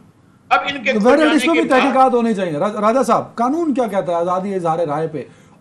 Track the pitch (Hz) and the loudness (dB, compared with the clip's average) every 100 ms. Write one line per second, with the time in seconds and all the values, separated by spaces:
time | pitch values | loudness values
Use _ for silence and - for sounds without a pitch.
0 | _ _ _ _ - 262 277 277 226 214 | _ _ _ _ -2 -2 -2 -6 -2 2
1 | 233 294 302 302 254 330 294 262 269 254 | 4 4 4 2 2 0 2 2 2 4
2 | 262 240 233 202 180 147 202 208 208 254 | 2 2 0 -2 -4 -2 -4 0 0 2
3 | 233 175 - - 247 320 330 254 226 196 | 2 0 -2 -4 -2 0 -2 -2 -2 -2
4 | 165 170 175 185 196 190 165 165 165 147 | -2 -2 -2 -2 -4 -4 -2 -2 -2 -4
5 | 160 151 113 - - - | -6 -8 -12 -18 -20 -8